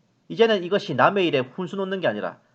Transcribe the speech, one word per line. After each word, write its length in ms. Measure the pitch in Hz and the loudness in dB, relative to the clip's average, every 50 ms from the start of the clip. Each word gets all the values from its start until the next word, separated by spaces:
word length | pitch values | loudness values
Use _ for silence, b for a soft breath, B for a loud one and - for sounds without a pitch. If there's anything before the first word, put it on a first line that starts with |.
| _ _ _ _ _ _ | _ _ _ _ _ _
이제는 340 | 165 165 226 226 220 196 175 | 2 2 4 4 4 0 0
이것이 320 | 170 196 196 - - 147 | -2 -2 -2 -2 -2 2
남의 320 | 120 131 165 196 202 185 160 | 4 4 4 4 2 0 2
일에 100 | 143 135 | 0 0
훈수 360 | 123 127 - - 185 160 - | -2 -4 -6 -8 -8 -8 -6
놓는 240 | 196 190 190 190 190 | -6 -6 -6 -6 -2
게 80 | 160 131 | -2 -2
아니라 320 | 107 104 95 85 90 - _ _ _ | -2 -2 -6 -8 -8 -12 _ _ _